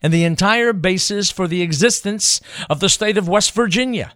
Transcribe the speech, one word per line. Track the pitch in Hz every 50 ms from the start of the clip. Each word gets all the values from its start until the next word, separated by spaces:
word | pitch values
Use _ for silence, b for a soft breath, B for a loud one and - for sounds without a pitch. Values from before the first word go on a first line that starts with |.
| -
and | 160
the | 160 170 170
entire | 170 165 - 180 202 220 233 233 240 226
basis | 190 156 185 185 185 - - 208 202 208 185
for | - - 185 175
the | 165 180
existence | 175 170 160 139 175 247 - - - 202 208 220 - - - - B B B B B B
of | - 139
the | 185 190
state | - - 220 214 214 202
of | 196 170
West | 180 208 208 - -
Virginia. | 214 240 220 170 214 254 262 247 202 113 - -